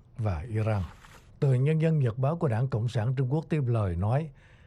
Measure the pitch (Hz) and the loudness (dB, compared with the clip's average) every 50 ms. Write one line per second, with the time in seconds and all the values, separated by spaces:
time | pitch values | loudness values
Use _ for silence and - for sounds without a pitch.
0 | - - - - 110 107 87 76 78 120 107 110 107 110 107 101 87 - - - | -16 -14 -8 -6 -4 -4 -4 -4 -6 -4 -4 -2 0 0 0 -2 -2 -6 -10 -16
1 | - - - - - - - - 147 139 131 123 135 147 160 156 160 165 160 151 | -20 -20 -20 -20 -20 -20 -6 0 2 2 2 4 2 2 2 2 2 2 2 2
2 | 131 120 104 - 131 139 170 165 170 143 107 107 135 131 - 107 113 117 - 113 | 2 0 0 0 0 -2 0 0 0 0 0 0 0 0 0 -2 -2 -2 -2 -2
3 | 104 127 131 127 139 123 139 160 156 - 170 151 135 120 120 113 104 92 85 85 | -2 0 0 -2 0 0 -2 -2 -2 -2 -2 0 0 2 2 2 2 0 0 0
4 | 95 107 123 143 165 151 - - - - - - - | 0 0 0 0 -2 -4 -10 -18 -20 -20 -20 -20 -20